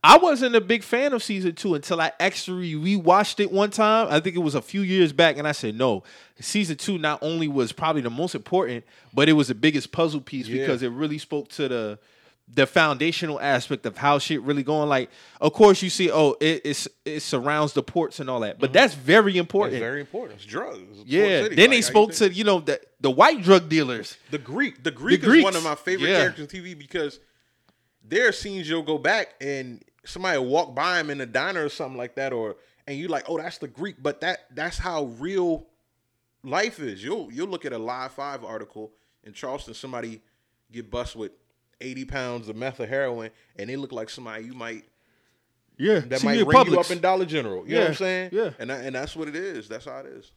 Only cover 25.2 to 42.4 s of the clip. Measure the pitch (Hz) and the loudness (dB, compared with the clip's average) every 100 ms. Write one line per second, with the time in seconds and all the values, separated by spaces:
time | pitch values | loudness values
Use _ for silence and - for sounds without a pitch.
25.2 | 220 311 196 175 165 147 - 185 151 190 | 8 6 6 2 -2 -4 -4 -2 2 4
26.2 | 156 - 147 190 180 160 139 180 147 - | 2 -2 -14 -14 -14 -18 -10 -6 -6 -8
27.2 | _ _ _ _ _ _ _ _ 110 175 | _ _ _ _ _ _ _ _ -4 0
28.2 | 240 - 208 196 156 165 151 151 143 214 | 2 0 -8 -8 -4 -4 -2 -2 0 -2
29.2 | 185 _ 139 139 127 117 _ _ - 175 | -4 _ -8 -8 -10 -16 _ _ -18 -6
30.2 | 185 147 127 151 170 127 170 175 151 139 | -2 -2 0 0 0 -2 -2 0 -2 -8
31.2 | 123 127 170 185 147 - 135 131 123 - | -4 -4 -2 -4 -6 -6 -10 -10 -10 -6
32.2 | 135 123 110 92 _ _ - 139 175 147 | -6 -4 -6 -10 _ _ -14 -10 -6 -6
33.2 | - 165 165 - 139 123 196 - 139 143 | -6 -8 -8 -12 -14 -10 -12 -6 -6 -4
34.2 | 170 185 _ 123 165 - 185 165 135 117 | -6 -6 _ -10 -8 -6 -6 -4 -6 -8
35.2 | 160 196 175 160 - _ _ _ _ _ | -6 -2 -2 -2 -8 _ _ _ _ _
36.2 | _ _ 135 156 226 214 135 95 113 214 | _ _ -6 -4 -4 -6 -12 -10 -8 -8
37.2 | 135 120 190 180 147 117 113 123 131 - | -10 -10 -8 -8 -8 -8 -8 -8 -10 -10
38.2 | 139 139 110 110 107 107 110 _ _ _ | -10 -10 -12 -12 -14 -16 -18 _ _ _
39.2 | 107 98 131 139 - 113 135 123 117 110 | -20 -12 -10 -10 -12 -16 -12 -10 -12 -14
40.2 | _ _ _ _ _ 117 107 120 120 113 | _ _ _ _ _ -18 -10 -8 -8 -10
41.2 | 104 _ _ _ _ _ 131 127 131 135 | -14 _ _ _ _ _ -14 -12 -10 -8
42.2 | 127 120 | -6 -8